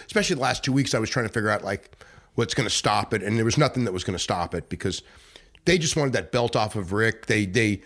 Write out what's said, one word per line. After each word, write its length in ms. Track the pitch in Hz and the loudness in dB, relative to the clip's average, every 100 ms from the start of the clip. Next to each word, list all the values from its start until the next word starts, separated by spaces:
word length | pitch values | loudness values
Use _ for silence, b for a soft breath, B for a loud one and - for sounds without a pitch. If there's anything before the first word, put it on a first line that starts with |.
| B | B
especially 300 | 214 196 151 | 0 0 0
the 60 | |
last 240 | 127 - - | 0 0 0
two 80 | |
weeks, 200 | 135 127 | 2 2
I 60 | 120 | 0
was 100 | 110 | 0
trying 180 | 127 110 | -2 -2
to 60 | |
figure 160 | 117 107 | 0 0
out, 140 | 104 | 0
like, 320 | 95 101 - - B B B - | -2 -6 -8 -20 B B B -4
what's 180 | 117 | -2
gonna 160 | - 107 | 0 0
stop 440 | - 113 101 107 | 0 2 0 0
it. 100 | 107 | -2
And 140 | 98 113 | 0 0
there 80 | 113 | 2
was 120 | 147 | 4
nothing 280 | 143 127 117 | 2 2 -2
that 80 | |
was 100 | 90 | -2
gonna 160 | - 87 | -4 -4
stop 340 | - 90 82 | -2 -2 -2
it 140 | 85 - | -4 -6
because 340 | 87 98 - - B B B B B | -6 -4 -6 -10 B B B B B
they 140 | - 180 | 0 2
just 180 | 156 160 | 2 0
wanted 180 | 139 | 0
that 180 | 110 92 | 0 0
belt 240 | 123 120 123 | 0 0 0
off 200 | 107 107 | 0 -2
of 160 | 87 | -2
Rick. 360 | 101 113 - - | 0 0 0 0
They, 180 | 107 98 | 0 2
they 380 | 110 107 98 | 2 2 0